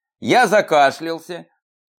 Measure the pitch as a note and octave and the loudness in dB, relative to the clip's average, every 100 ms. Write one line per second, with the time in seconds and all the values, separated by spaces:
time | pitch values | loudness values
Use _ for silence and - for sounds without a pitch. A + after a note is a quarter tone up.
0 | _ _ A2 G#3+ A3+ G#3 - D#3 C#3 C3 | _ _ -2 0 2 0 2 2 2 0
1 | E3 E3 E3+ E3+ E3 _ _ _ _ | -10 -12 -12 -18 -18 _ _ _ _